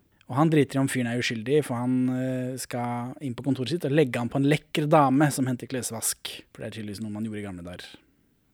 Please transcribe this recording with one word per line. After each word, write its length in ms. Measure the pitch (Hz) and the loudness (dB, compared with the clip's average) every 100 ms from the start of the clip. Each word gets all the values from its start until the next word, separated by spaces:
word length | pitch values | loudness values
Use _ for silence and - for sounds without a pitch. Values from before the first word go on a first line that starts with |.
| _ _ - | _ _ -4
Og 60 | 127 | 2
han 140 | 160 | 4
driter 260 | 156 135 135 | 6 4 2
i 40 | |
om 80 | 135 | 0
fyren 180 | 131 120 | 0 -2
er 80 | 123 | -2
uskyldig, 420 | 117 117 110 147 | -2 -4 0 0
for 140 | 139 120 | 2 -2
han, 160 | 123 127 127 | 0 0 0
eh, 460 | 127 131 127 127 131 | 0 -2 -2 -4 -8
skal 560 | - 123 120 120 123 - | -8 -6 -4 -4 -6 -8
inn 140 | 139 | -8
på 80 | 120 | -6
kontoret 280 | 131 127 120 | -2 -2 -2
sitt 140 | 170 147 | -2 0
og 40 | |
legge 260 | 147 135 120 | 2 2 2
han 100 | 120 | -2
på 80 | 143 | 2
en 80 | 139 | 2
lekker 400 | 147 - - 151 | 2 0 -2 4
dame 420 | 160 139 131 147 | 6 6 6 4
som 140 | 135 131 | 2 -2
henter 200 | 123 123 | -2 -4
klesvask. 760 | 127 110 113 - - - - - | -6 -6 -4 -4 -4 -8 -14 -16
For 100 | - | -12
det 60 | 117 | -12
er 60 | 104 | -10
tydeligvis 240 | 104 98 | -10 -8
noe 80 | 110 | -8
man 140 | 104 | -6
gjorde 140 | 110 104 | -6 -6
i 60 | 101 | -8
gamle 180 | 90 | -10
dager. 220 | 87 90 - - _ _ _ _ _ | -12 -14 -16 -20 _ _ _ _ _